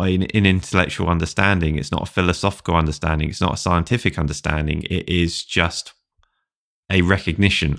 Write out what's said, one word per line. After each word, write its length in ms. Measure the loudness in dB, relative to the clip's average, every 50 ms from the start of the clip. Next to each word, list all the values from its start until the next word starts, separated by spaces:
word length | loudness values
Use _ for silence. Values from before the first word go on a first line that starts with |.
| 2 2
an, 140 | 2 0
an 240 | 0 0 2 4 4
intellectual 640 | 4 4 2 0 0 0 0 0 0 -2 -2 0 0
understanding. 680 | 0 0 0 -2 -2 0 2 2 2 2 0 0 -2
It's 160 | -2 -4 -4
not 100 | -4 -4
a 100 | -4 -2
philosophical 640 | -2 0 2 2 0 0 -2 -4 -4 -4 -2 0 2
understanding. 520 | 2 2 0 -2 -2 -2 -2 -2 -2 -2 -4
It's 120 | -2 -2
not 140 | -2 -2 -2
a 40 | -2
scientific 600 | 0 0 2 2 2 0 -2 -2 0 -2 -2 -2
understanding. 640 | -2 -4 -4 -4 -4 -2 -2 -2 -2 -2 -2 -4 -4 -4
It 180 | -4 -4 -2 -2
is 360 | 0 0 0 0 -2 -6 -8
just 480 | -4 -2 0 0 0 -2 -6 -12 -14 -18 _ _ _ _ _ _ _ _ _ _ _ _ _ _ _ _ _ _ 0
a 120 | 2 2
recognition 760 | 4 4 2 2 0 -2 0 2 2 2 2 2 0 -2 -2